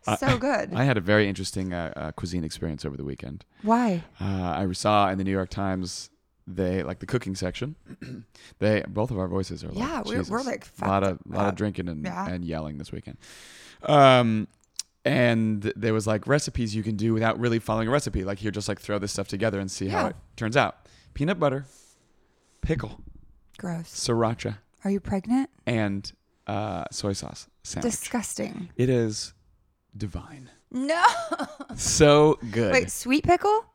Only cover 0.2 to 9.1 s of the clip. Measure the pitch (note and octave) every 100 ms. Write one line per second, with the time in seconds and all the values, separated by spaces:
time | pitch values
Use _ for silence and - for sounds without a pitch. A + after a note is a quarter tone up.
0.2 | C4+ B3+ C4 B3 - G#2+ C#3 A2+ F2 G#2
1.2 | G2+ F#2+ F#2+ G2+ F#2+ F2 E2 - D2+ -
2.2 | F2 F2+ D#2 - E2 D2 D2+ C2+ C#2 C2+
3.2 | - D2 - _ G#3 A#3 A#3+ F3 D#3+ -
4.2 | G2 F#2+ F2+ D#2 F#2+ F#2 G#2+ G#2 G2+ F#2+
5.2 | G2 F#2+ F#2 - G2 F#2 F2+ - - _
6.2 | _ _ - F2+ F#2 F#2+ D2+ F2+ F#2 B2+
7.2 | - F#2+ F2+ - C3 D#3 - - B2+ B2+
8.2 | A2+ _ - _ G#2 G#2+ - G2+ A2+